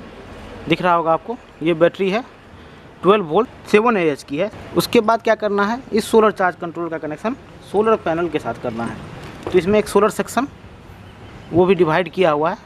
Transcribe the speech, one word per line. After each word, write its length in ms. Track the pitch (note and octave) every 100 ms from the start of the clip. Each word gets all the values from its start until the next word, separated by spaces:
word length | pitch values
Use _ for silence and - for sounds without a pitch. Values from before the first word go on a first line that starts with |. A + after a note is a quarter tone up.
| - - - - - - -
दिख 140 | E3+
रहा 120 | F3+
होगा 180 | E3+ D#3+
आपको, 240 | D#3+ - A#3+ - -
ये 120 | D#3+
battery 360 | E3 E3 - F#3+
है 140 | G#3 - - - - - - - -
ट्वेल्व 220 | E3+ G#3+
वोल्ट, 240 | E3+ E3+ B3+ - -
सेवन 260 | G#3 A3+ G#3+
एएच 260 | E3 C3+
की 140 | - C#3+
है। 140 | G3+ - - E3+
उसके 240 | - A#3+
बाद 220 | G#3+ A3+
क्या 120 | A3+
करना 300 | G#3+ G#3+ G3+
है, 160 | G3+ A#3+ -
इस 120 | A3
solar 260 | - A3+ G#3+
charge 240 | F#3+ F#3 E3+
कंट्रोलर 320 | E3+ D#3+ E3+
का 100 | D#3+
connection 380 | D3+ D#3 A3 C4+ - - -
solar 240 | F#3+ A3 G#3+
panel 320 | - D#3+ F3
के 100 | D3+
साथ 240 | A#2 A#2
करना 220 | B2 A2+
है। 120 | A2+ G#2+ - - - -
तो 140 | - F3+
इसमें 200 | E3+ G#3+
एक 100 | G3+
solar 220 | G3+ G#3+
section 360 | - F#3+ - C#4 - - - - - - - - - -
वो 140 | D#3+ F3+
भी 80 |
divide 340 | F3+ E3 D#3+ F3+
किया 200 | - F3
हुआ 200 | D3 D#3
है, 60 | G#3